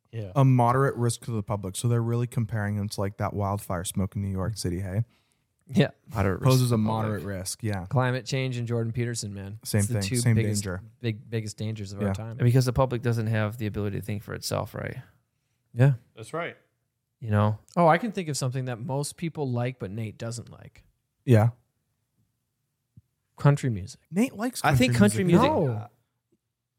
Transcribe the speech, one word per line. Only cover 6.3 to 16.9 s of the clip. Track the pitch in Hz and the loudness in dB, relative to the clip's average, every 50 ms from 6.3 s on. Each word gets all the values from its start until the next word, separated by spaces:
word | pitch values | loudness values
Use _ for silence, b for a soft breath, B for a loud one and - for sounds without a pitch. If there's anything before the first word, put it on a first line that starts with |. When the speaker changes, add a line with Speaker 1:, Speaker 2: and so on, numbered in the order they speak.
| 90 - | 2 2
Speaker 4:
risk | - | 4
Speaker 2:
Poses | 131 131 127 127 120 | 4 4 4 4 2
Speaker 4:
to | 120 | 2
Speaker 2:
a | 110 | 2
Speaker 4:
the | 107 | 2
public. | 110 113 110 107 | 0 0 -2 -2
Speaker 2:
moderate | 107 107 98 - | -2 -4 -6 -6
risk, | 101 98 92 95 - - - | -8 -8 -8 -8 -8 -8 -6
yeah. | - 107 101 95 87 | -4 -4 -4 -4 -4
Speaker 3:
Climate | 95 - 123 127 127 123 131 104 | -2 0 0 2 2 0 -4 -4
change | - 143 135 131 131 123 | -4 -4 -4 -2 -2 -4
and | 120 120 113 | -4 -4 -2
Jordan | 120 117 113 113 | -2 -2 -2 -2
Peterson, | 113 123 120 120 117 113 - 104 98 | -2 -4 -4 -4 -4 -6 -6 -8 -8
man. | 101 98 98 107 110 - | -10 -10 -12 -12 -12 -8
Speaker 2:
Same | - - 107 | -2 0 2
Speaker 3:
It's | 101 104 | 2 2
the | 120 | 0
Speaker 2:
thing. | 104 98 98 | -2 -2 0
Speaker 3:
two | 127 | 0
Speaker 2:
Same | 120 120 123 113 | 2 4 4 4
Speaker 3:
biggest, | 113 113 107 104 101 | 4 4 2 0 -2
Speaker 2:
danger. | 98 95 90 95 107 - _ - | -2 -4 -6 -8 -10 -14 _ -8
Speaker 3:
big, | - 117 107 104 - 113 | -6 -6 -6 -6 -8 -8
biggest | 113 113 107 107 - - | -6 -6 -6 -6 -8 -8
dangers | 110 107 110 107 101 95 | -8 -6 -6 -8 -8 -10
of | 101 101 | -6 -4
Speaker 2:
Yeah. | 104 101 | -2 -2
Speaker 3:
our | 95 | -2
time. | 98 110 113 | -4 -6 -8
Speaker 4:
And | 113 - | -2 2
because | 120 120 120 131 123 | 4 6 6 6 4
the | 127 | 4
public | 117 143 131 123 127 117 | 2 2 2 2 0 -2
doesn't | - 120 113 117 110 | -2 0 0 0 0
have | 110 113 110 107 104 107 123 | 0 0 0 0 -2 -4 -4
the | 110 | -6
ability | 107 101 107 101 104 98 95 | -4 -4 -2 -4 -4 -4 -6
to | 95 | -6
think | 98 104 101 | -6 -8 -8
for | - - 95 | -8 -10 -12
itself, | 87 - - 101 101 95 - - | -8 -6 -4 -4 -4 -4 -6 -8
right? | - - - - 131 - _ _ _ _ _ _ _ _ _ _ _ _ _ - | -10 -10 -8 -10 -12 -14 _ _ _ _ _ _ _ _ _ _ _ _ _ 2
Speaker 3:
Yeah. | 117 127 143 131 113 _ _ _ | 4 4 4 4 2 _ _ _
Speaker 1:
That's | - 110 - | -18 -16 -10
right. | - 160 170 135 - _ _ _ _ _ _ _ | -8 -8 -8 -8 -10 _ _ _ _ _ _ _